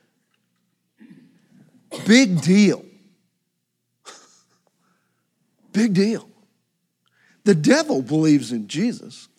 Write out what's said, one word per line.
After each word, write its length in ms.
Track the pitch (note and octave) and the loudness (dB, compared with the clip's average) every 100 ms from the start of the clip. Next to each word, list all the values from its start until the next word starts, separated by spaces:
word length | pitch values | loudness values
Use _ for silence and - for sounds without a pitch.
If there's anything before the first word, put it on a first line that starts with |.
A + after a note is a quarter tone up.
| _ _ _ _ _ _ _ _ _ _ - - _ _ _ _ _ _ _ - - | _ _ _ _ _ _ _ _ _ _ -20 -20 _ _ _ _ _ _ _ -10 2
Big 360 | A#3 B3+ F3 | 4 4 0
deal. 420 | D3 G3 G3+ B2+ - _ _ _ _ _ _ _ _ _ _ _ - - _ _ _ _ _ _ _ _ _ _ _ _ _ _ _ | 0 2 2 0 -8 _ _ _ _ _ _ _ _ _ _ _ -20 -20 _ _ _ _ _ _ _ _ _ _ _ _ _ _ _
Big 220 | F#3+ A3+ | -2 0
deal. 340 | F#3 G3+ A3 - _ _ _ _ _ _ _ _ _ _ _ - | 0 0 -2 -10 _ _ _ _ _ _ _ _ _ _ _ 0
The 100 | E3+ | 0
devil 460 | D3 D#4 D#4 C3+ | 2 0 0 -4
believes 500 | A#2+ D#3 D#3 D3 A2+ | -4 -2 2 2 0
in 160 | A#2+ G#2 | -8 -8
Jesus. 640 | D3 A#3 F#3+ - - - | -6 -6 -8 -14 -20 -20